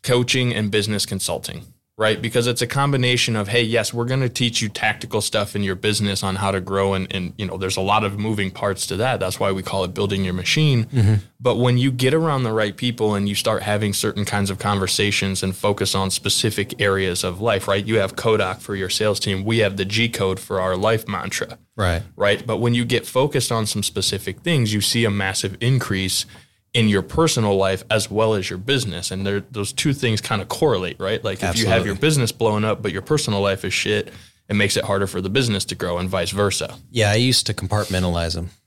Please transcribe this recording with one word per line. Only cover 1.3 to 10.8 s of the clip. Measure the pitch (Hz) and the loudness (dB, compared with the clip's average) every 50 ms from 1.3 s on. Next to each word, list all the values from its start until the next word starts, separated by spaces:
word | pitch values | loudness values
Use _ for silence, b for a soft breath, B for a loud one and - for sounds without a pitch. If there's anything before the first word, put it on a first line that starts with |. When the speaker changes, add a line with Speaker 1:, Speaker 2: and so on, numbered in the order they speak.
| 85 - - - - - - - - _ _ _ _ | -4 -4 -6 -8 -10 -12 -14 -16 -20 _ _ _ _
Speaker 1:
right? | - 110 107 107 - | 0 2 2 2 2
Because | - 117 - 127 117 | -2 0 0 0 2
it's | 123 120 - | 2 0 0
a | 123 | -2
combination | 120 - - 139 143 139 131 123 123 123 120 - - 113 | -2 0 0 0 2 2 2 2 2 2 2 2 0 0
of, | 107 104 98 | -2 -2 0
"Hey, | 120 127 120 | 2 2 2
yes, | 110 113 113 107 - - | 2 2 0 0 0 -2
we're | 117 117 | -4 -2
gonna | 123 131 135 135 123 | -2 0 0 0 -2
teach | 123 - 127 117 117 - | 0 0 -2 0 0 -2
you | 117 104 | -4 -4
tactical | - - - 107 104 - - - - 110 | -4 -2 -2 -2 -2 -2 -6 -4 -2 -2
stuff | 98 - - 107 101 101 - | -2 0 0 0 -2 0 -2
in | 104 101 | -2 -2
your | 95 95 | -2 -2
business | 92 - 107 104 104 107 101 98 95 - | 0 0 0 0 2 0 0 0 -2 -2
on | 98 95 | -2 -2
how | 95 104 98 | 0 -2 0
to | 98 95 | 0 -2
grow." | 90 95 98 98 98 98 98 | -2 -2 0 0 2 2 2
And, | 95 92 92 - | 0 -2 -4 -4
and, | 98 90 87 - | -6 -6 -6 -6
you | - 104 | -6 -6
know, | 90 87 | -6 -4
there's | 92 95 92 95 | -4 -4 -4 -2
a | 95 | -2
lot | 95 98 104 107 107 | 0 2 2 2 2
of | 101 98 | 0 -2
moving | 104 107 110 110 104 98 95 | -2 -2 -2 -2 -2 -2 -4
parts | 92 - - 101 98 - - | -4 -2 -2 -2 -2 -2 -4
to | - 92 | -6 -2
that. | 92 113 131 127 - | -2 0 0 0 0
That's | 95 92 - - | -2 -4 -2 -2
why | 107 98 | 0 0
we | 98 95 90 | 0 -2 -4
call | - - 95 92 | -4 -4 -4 -4
it | 87 90 | -4 -2
building | - 104 98 101 98 98 | -2 -2 0 0 0 0
your | 90 90 | -2 -2
machine. | 92 90 - - 151 156 151 135 120 | -4 -2 0 2 4 4 4 4 2